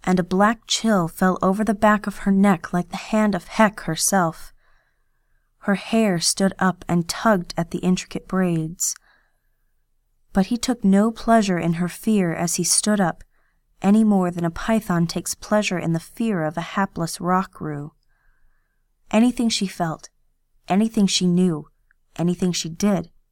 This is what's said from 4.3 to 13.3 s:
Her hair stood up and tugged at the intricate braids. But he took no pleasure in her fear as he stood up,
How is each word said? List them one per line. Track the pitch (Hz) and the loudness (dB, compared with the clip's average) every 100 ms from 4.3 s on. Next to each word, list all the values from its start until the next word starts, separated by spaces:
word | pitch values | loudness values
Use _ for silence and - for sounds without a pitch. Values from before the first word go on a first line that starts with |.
| - - - _ _ _ _ _ _ _ _ _ _ | -2 -14 -20 _ _ _ _ _ _ _ _ _ _
Her | - 190 | -2 -2
hair | - 226 220 175 | 0 0 2 2
stood | - - 196 - | 0 0 0 2
up | 190 180 - | 0 0 -2
and | 175 170 | 0 0
tugged | - 226 202 175 - | -2 2 2 0 -6
at | 170 | -6
the | 175 | -2
intricate | 180 185 - 196 - | 0 0 -2 -12 -6
braids. | 185 185 165 160 180 - - _ _ _ _ _ _ _ _ _ _ _ _ _ | -2 0 0 -4 -6 -6 -8 _ _ _ _ _ _ _ _ _ _ _ _ _
But | - 190 | 0 2
he | 240 | 0
took | - 240 | -2 0
no | 196 196 220 | 4 4 4
pleasure | 226 - 226 202 175 | 0 2 4 4 0
in | 165 | -2
her | 170 175 | -2 -4
fear | - - 214 175 | -4 0 2 2
as | 160 170 - | -2 -2 -2
he | |
stood | 175 - - 208 | 0 0 2 2
up, | 175 - - | 0 -2 -12